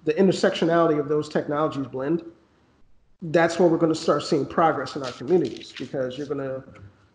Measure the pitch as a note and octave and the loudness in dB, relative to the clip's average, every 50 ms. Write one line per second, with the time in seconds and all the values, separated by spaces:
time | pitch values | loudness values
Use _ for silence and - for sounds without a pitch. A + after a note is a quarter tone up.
0 | _ D#3 D3+ D#3+ G3 F#3 E3 - - G3 F#3+ - - E3 E3+ E3+ E3+ E3 D#3 D3 | _ -2 2 2 4 2 4 4 2 0 2 2 0 2 4 4 4 4 4 2
1 | D3 C#3 D3+ D3+ D3+ D3+ - E3+ - - D3 C#3+ D#3 D3+ B2 C#3 C3+ A#2+ B2 C3 | 0 0 -2 -2 -2 -2 -4 -4 -2 -2 -2 -2 -2 -2 -2 -4 -8 -6 -6 -6
2 | C3 C#3+ E3 E3+ - - - _ _ _ _ _ _ _ _ _ - _ - _ | -2 -2 -2 -2 -4 -8 -20 _ _ _ _ _ _ _ _ _ -20 _ -20 _
3 | _ _ _ _ - E3 D3 E3+ E3 E3 E3 - F#3 F3 E3 E3 E3 D#3+ D#3+ D#3 | _ _ _ _ -12 0 2 2 4 4 4 4 4 4 4 4 2 2 0 0
4 | - - E3 D3 C#3 - F3+ D3 C3+ C#3 - - E3+ D#3+ D3 C#3+ C3 C3 - D#3 | 2 0 0 0 2 0 0 0 0 -2 0 2 2 2 2 0 -4 -8 -8 -8
5 | C3+ B2+ A#2+ - C3+ A#2+ F3 F#3 D3+ A#2 - - - - - - C#3 B2+ - D3 | -8 -8 -10 -10 -2 0 2 2 2 0 -4 -10 -14 -16 -14 -14 -14 -8 -6 -6
6 | C3 B2+ B2 C#3 D3 C3 D3 C#3 C#3 C3+ C3 C3 C3 - - - - - _ _ | -6 -6 -6 -8 -8 -8 -6 -6 -6 -8 -8 -10 -12 -16 -20 -20 -20 -20 _ _
7 | _ _ _ | _ _ _